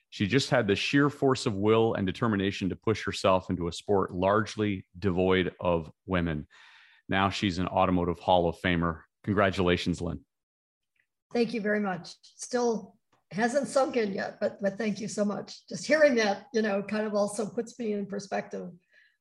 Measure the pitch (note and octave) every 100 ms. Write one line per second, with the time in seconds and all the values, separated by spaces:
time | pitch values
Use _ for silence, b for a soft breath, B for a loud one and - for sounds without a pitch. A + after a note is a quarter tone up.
0 | _ - G#2 C3 C3+ C3 G2 G2 - C#3+
1 | C#3+ - C#3 B2+ C3 G2 G#2 A2+ A2+ G#2+
2 | F#2+ F2 A#2+ G2+ G2 G2 F#2 - - G#2
3 | - - G2+ F#2 - F#2 E2+ - - G2
4 | F2+ F#2 F#2 G#2+ G#2 - G#2 F#2+ - F2+
5 | G2 F2 F#2 F#2 F2 - F2+ E2+ D#2 -
6 | - F2+ E2+ D2+ D2 b b b b b
7 | - F#2+ G2 - G#2 F2 F2+ F#2+ F#2 F2+
8 | E2+ E2+ - F2+ E2+ E2 F#2 F2 E2+ D#2+
9 | - _ - G2+ G2 F2+ F2 F2 - E2
10 | E2+ D#2 - _ _ _ _ _ _ _
11 | _ _ _ A#3+ A3+ A#3 G3+ G#3 G3+ F3+
12 | - - - - - A#3+ A#3+ G#3 - _
13 | _ _ _ E3 A#3 C#4+ C4+ C#4 D4 B3
14 | G#3 G3 G#3 - G3+ - G3 G3 A3 G3
15 | G#3 - G#3 G3 - - - G#3 - D#4
16 | D4 A#3 G#3 G3 - A3 G#3+ G3 G3+ G#3+
17 | G#3+ G3+ G3+ - G3+ - A#3 - A3+ G#3
18 | G3+ G3+ G3 G#3 G3+ G3 F3+ F3 b b
19 | b b